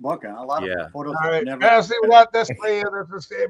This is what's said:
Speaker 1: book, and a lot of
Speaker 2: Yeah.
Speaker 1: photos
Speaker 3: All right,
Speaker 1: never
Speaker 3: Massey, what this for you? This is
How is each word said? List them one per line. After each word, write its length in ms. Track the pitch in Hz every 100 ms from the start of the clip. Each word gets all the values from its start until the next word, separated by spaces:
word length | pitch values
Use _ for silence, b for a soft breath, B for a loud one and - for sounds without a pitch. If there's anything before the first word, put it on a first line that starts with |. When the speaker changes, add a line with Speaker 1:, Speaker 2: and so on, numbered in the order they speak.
Speaker 1:
book, 240 | 143 147
and 100 | 107
a 60 | 110
lot 220 | 127 151
of 60 | 92
Speaker 2:
Yeah. 200 | 90 82
Speaker 1:
photos 260 | 139 - 160
Speaker 3:
All 60 | 160
right, 160 | 160
Speaker 1:
never 140 | 131 131
Speaker 3:
Massey, 340 | 220 226 185 233 220
what 260 | 233 226
this 160 | 233 220 208
for 80 | 214
you? 160 | 208 202 196 170
This 220 | 190 -
is 160 | -